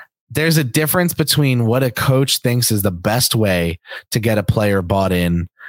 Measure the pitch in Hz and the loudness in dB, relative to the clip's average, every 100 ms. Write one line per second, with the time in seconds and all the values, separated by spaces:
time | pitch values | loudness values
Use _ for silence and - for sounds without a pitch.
0 | - _ - 131 160 160 131 147 156 180 | -20 _ -8 -2 2 2 2 0 0 0
1 | 175 - 151 - 143 123 113 123 131 - | 0 0 0 2 2 2 2 2 0 -2
2 | - 131 135 - 123 123 120 107 98 87 | 0 2 2 0 0 0 0 0 -2 -2
3 | 107 113 - 117 104 90 85 82 - - | -2 0 0 0 0 0 -2 -6 -12 -18
4 | - 120 110 107 - - 104 98 90 98 | -6 -2 0 0 0 0 2 0 0 0
5 | 95 90 87 87 87 _ | 0 0 0 -2 -4 _